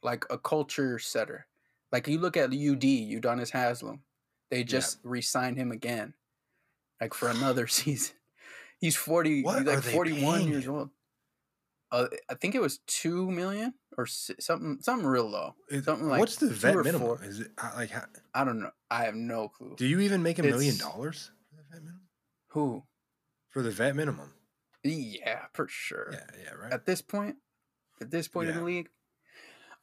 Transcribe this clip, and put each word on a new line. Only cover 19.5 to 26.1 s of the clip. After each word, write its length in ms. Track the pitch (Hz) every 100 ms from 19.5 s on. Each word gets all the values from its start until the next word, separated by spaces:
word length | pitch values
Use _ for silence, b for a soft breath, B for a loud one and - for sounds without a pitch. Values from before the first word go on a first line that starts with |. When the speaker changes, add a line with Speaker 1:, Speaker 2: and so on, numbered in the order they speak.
| - - -
Speaker 2:
Do 80 |
you 140 | 127 170
even 240 | 202 196
make 160 | 170 165
a 60 |
million 300 | 147 123 143 139
Speaker 1:
It's 20 |
Speaker 2:
dollars 480 | - 82 139 160 - _ _
for 60 | 151
the 60 |
vet 180 | 143 165
minimum? 200 | 156 180 _ _ _ _ _
Speaker 1:
Who? 340 | 156 147 113 - _ _ _ _ _ _
Speaker 2:
For 140 | 135
the 100 | 120
vet 240 | 98 127 139
minimum. 380 | 151 92 73 - _ _ _ _
Speaker 1:
Yeah, 600 | 139 160 120 98 117 110 -
for 140 | - -
sure. 440 | - - - -